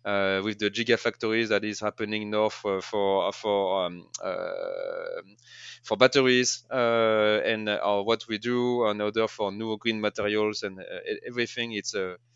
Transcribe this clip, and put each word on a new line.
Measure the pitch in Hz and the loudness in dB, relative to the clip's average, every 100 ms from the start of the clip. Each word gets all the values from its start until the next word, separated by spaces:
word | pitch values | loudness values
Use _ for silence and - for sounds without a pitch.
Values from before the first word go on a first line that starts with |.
uh, | 101 101 98 95 | -2 0 2 2
with | 104 104 | 0 -2
the | 104 | -2
gigafactories | 107 117 113 117 - 110 113 113 | 0 2 2 2 -2 0 0 2
that | 104 | 0
is | 107 101 | 0 -4
happening | 107 - 107 107 104 | -4 -4 -4 -4 -2
north, | 107 107 - 104 | 0 0 0 -2
uh, | 95 | -2
for, | - 104 98 98 90 | -2 0 2 2 2
uh, | |
for, | - 107 101 95 95 87 | -2 0 2 2 0 0
um, | 87 87 - | -4 -12 -10
uh, | 95 90 87 90 90 90 90 85 85 82 95 104 - - - - - | -6 -4 -6 -6 -6 -6 -8 -8 -8 -10 -12 -20 -20 -20 -18 -18 -6
for | 104 | 4
batteries, | 127 139 131 123 123 - - | 6 6 6 4 2 -2 -4
uh, | 131 117 117 113 107 107 107 87 | 0 2 4 4 6 4 4 2
and, | 110 107 | 0 0
uh, | 104 98 | 0 2
or | 101 101 | 0 2
what | 113 - | 0 0
we | 107 | -6
do, | 117 123 123 123 110 | -2 0 0 2 2
and | 104 | 2
other | 104 110 110 | 0 0 -2
for | - 101 | 0 -4
new | 101 110 107 | -4 -6 -4
green | 113 110 | -2 -2
materials, | 107 110 104 107 107 104 | -2 -2 -2 0 0 -2
and, | 101 95 | -8 -10
uh, | 87 90 - | -12 -10 -8
e-, | 110 - | -8 -6
everything. | 120 117 123 117 | -4 -4 -4 -6
It's, | 107 - 101 | -4 -6 -4
uh, | 92 90 _ | -6 -8 _